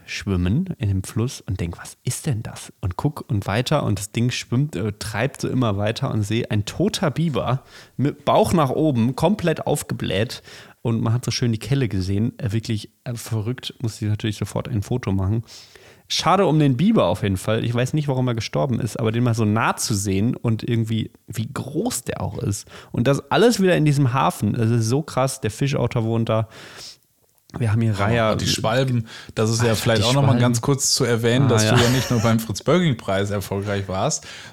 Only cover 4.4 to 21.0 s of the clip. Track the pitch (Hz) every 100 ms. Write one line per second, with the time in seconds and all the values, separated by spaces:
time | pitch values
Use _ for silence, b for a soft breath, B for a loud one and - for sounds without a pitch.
4.4 | - 120 147 85 107 101 - 104 135 -
5.4 | - 127 117 98 104 120 131 113 101 113
6.4 | - 110 - - 196 - 165 127 165 120
7.4 | - 135 - B B B 135 - - 135
8.4 | 214 170 139 - 156 123 113 127 165 208
9.4 | 175 156 - 147 - 117 95 92 117 -
10.4 | B B B B 123 113 113 120 - -
11.4 | 123 110 - 139 120 95 92 98 117 -
12.4 | 107 110 110 107 - _ - 113 - 113
13.4 | 104 127 - - 113 - 104 104 110 104
14.4 | 101 - - 110 - 123 101 98 92 113
15.4 | - B B B B B B - 160 190
16.4 | 180 151 143 120 190 214 92 98 104 98
17.4 | - 110 113 120 131 156 143 131 127 113
18.4 | - 143 147 113 107 - 110 113 123 113
19.4 | 107 110 143 202 - 101 101 95 113 -
20.4 | 120 110 - 117 110 113